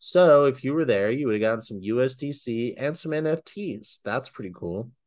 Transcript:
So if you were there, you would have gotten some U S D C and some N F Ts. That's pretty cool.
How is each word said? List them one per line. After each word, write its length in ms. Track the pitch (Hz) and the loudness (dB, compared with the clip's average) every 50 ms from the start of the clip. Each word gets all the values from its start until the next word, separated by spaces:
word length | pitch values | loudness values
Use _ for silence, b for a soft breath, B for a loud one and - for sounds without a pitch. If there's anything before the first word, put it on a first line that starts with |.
So 440 | - - - 180 180 165 147 143 143 | -6 0 4 6 8 8 8 8 6
if 180 | 139 127 127 | 4 2 0
you 120 | - 131 143 | -2 -2 -2
were 100 | 165 160 | 0 2
there, 260 | 127 107 98 101 107 | 2 2 2 2 0
you 140 | 123 139 147 | 0 0 0
would 100 | 120 107 | 0 0
have 40 | 104 | 2
gotten 220 | 110 110 113 113 | 2 0 0 -2
some 180 | - - 113 95 | -6 -10 -12 -8
U 220 | 92 104 113 123 | -4 -2 0 0
S 120 | 127 135 131 | 0 0 -2
D 160 | - 143 143 | -6 -8 -8
C 440 | 135 - - 123 113 113 120 120 - | -8 -8 -6 -6 -4 -4 -4 -4 -6
and 180 | - 131 147 165 | -4 -4 -4 -4
some 200 | - - 160 151 | -4 -6 -4 -4
N 120 | 156 160 | -2 -2
F 160 | 156 156 156 | -2 -2 -2
Ts. 580 | - - - 202 208 170 101 - - - - - - | -6 -10 -12 -10 -8 -8 -8 -10 -10 -14 -14 -10 -6
That's 240 | 104 107 139 139 - | -4 -4 -4 -6 -8
pretty 240 | - - 107 92 87 | -12 -12 -12 -12 -12
cool. 360 | - - 85 87 101 120 127 - _ _ | -10 -8 -6 -6 -6 -8 -10 -14 _ _